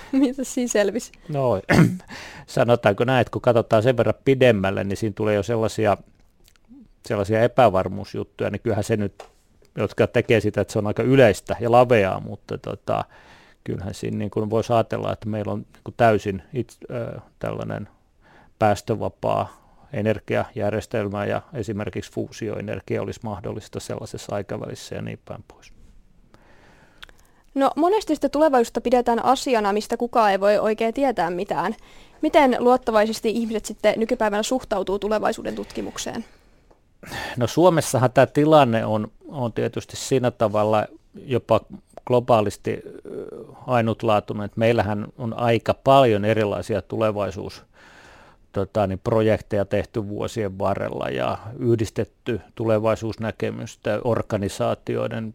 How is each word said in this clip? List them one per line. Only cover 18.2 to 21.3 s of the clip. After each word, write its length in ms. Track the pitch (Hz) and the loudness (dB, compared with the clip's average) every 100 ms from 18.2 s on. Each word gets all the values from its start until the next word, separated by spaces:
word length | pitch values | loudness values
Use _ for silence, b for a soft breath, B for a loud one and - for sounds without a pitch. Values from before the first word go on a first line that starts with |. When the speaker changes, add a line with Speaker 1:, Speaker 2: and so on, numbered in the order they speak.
| b b b _ | b b b _
Speaker 2:
päästövapaa 1080 | 107 101 - 107 98 - 110 104 104 b b b b | 0 0 -2 -4 -4 -4 -2 -2 -4 b b b b
energiajärjestelmä 1300 | 127 107 101 - 110 104 113 104 107 - 113 101 101 | -4 -2 -2 -2 -4 -4 -4 -4 -4 -4 -4 -4 -4
ja 180 | 104 | -4